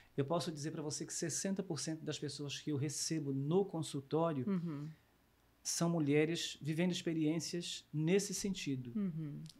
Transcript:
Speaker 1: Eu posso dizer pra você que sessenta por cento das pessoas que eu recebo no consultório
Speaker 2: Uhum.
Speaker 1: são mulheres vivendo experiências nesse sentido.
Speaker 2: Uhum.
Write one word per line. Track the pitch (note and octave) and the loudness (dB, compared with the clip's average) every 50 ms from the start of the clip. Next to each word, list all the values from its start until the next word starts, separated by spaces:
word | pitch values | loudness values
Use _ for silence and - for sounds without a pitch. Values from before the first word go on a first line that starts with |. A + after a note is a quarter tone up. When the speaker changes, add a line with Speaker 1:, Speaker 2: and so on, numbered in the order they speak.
| - - - - | -20 -8 -2 -2
Speaker 1:
Eu | C#3 | 0
posso | C#3 E3 - - F3+ | 2 2 0 0 -2
dizer | D#3 C#3+ C#3 D#3 | -4 -4 -4 -6
pra | D#3+ D#3+ | -4 -4
você | D3 D3+ C#3 - D#3+ | -4 -4 -4 -4 -4
que | - - | -6 -4
sessenta | - E3+ D#3+ C3 - - G3 G3 - F#3 | -2 -2 -2 -2 0 0 -2 0 -2 -2
por | - E3 C3+ | -2 -2 -4
cento | - D#3+ D#3+ D#3 D3 | -2 -4 -4 -4 -4
das | D3+ C#3+ - | -4 -4 -4
pessoas | - C#3+ - - D3 C#3+ C3 - | -4 -6 -6 -4 -6 -6 -6 -6
que | - D#3 | -2 0
eu | D3+ | 0
recebo | C3 C#3 D3+ C#3 - - - E3 D#3 C#3+ C#3 C3+ | 0 0 0 0 -2 -2 0 0 0 0 0 0
no | C3+ C#3 C#3+ E3+ F#3+ G3+ | 0 2 4 4 4 4
consultório | F#3+ - E3 D3 - - C#3 C3+ - - D#3 E3 E3+ D#3 C3+ B2 G3+ | 2 0 -4 -4 -2 -4 -6 -4 0 2 4 4 4 2 2 2 2
Speaker 2:
Uhum. | G3 F3 E3 E3+ D3+ C#3 D3 D#3 D#3 - _ _ _ _ _ _ _ _ _ _ _ _ - | 2 0 0 -2 -4 -4 -6 -8 -10 -12 _ _ _ _ _ _ _ _ _ _ _ _ -6
Speaker 1:
são | - - - E3+ E3+ | -4 -2 2 2 2
mulheres | E3+ E3 D3+ C#3 C#3+ D3+ D#3 D#3+ E3+ E3 - - - - | 4 4 4 6 6 6 6 4 4 0 -2 -4 -6 -6
vivendo | - D3 D#3+ D#3 F3+ F3+ | -4 -2 0 2 2 2
experiências | E3+ - - F3 D#3+ D#3+ D#3 D3+ D#3+ E3 D#3 - - F3 F3 - - - - _ | 2 0 0 0 0 2 2 2 2 2 0 -2 -4 -4 -4 -4 -6 -8 -8 _
nesse | - D3 D#3 D#3+ F#3 G3+ G3 - F#3 | -2 0 2 4 4 4 4 2 -2
sentido. | - - G3+ F#3+ - - D3 C3+ B2+ A#2+ A#2+ A#2 | -2 -2 -2 -2 -2 -2 -2 -2 -2 -4 -4 -2
Speaker 2:
Uhum. | A3 G3+ F#3 D#3 D#3+ D#3+ D3 D3 D3 D#3+ D#3+ - - | -2 -2 -2 -2 -4 -4 -6 -6 -8 -10 -12 -14 -12